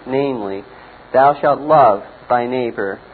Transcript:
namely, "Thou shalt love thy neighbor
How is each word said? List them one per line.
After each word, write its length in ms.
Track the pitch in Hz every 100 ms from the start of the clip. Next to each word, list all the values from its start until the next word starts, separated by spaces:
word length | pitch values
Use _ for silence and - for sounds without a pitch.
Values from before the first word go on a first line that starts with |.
| 127
namely, 560 | 135 139 123 101 98 - - - - -
"Thou 260 | 127 139 147
shalt 220 | 151 135
love 420 | 147 156 123 101 - - -
thy 180 | 123 120
neighbor 520 | 127 120 113 98 95 -